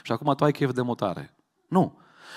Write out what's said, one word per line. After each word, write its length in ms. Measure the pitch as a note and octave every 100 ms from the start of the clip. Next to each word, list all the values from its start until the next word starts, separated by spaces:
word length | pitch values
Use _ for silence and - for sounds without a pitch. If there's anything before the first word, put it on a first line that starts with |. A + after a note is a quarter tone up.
și 80 | -
acum 220 | A2+ C#3+
tu 100 | C3+
ai 80 | D3
chef 220 | C#3 C#3
de 80 | B2
mutare.” 540 | B2 A#2 G2 D#2 D2 _ _ _ -
Nu. 300 | F3+ - - _ _ -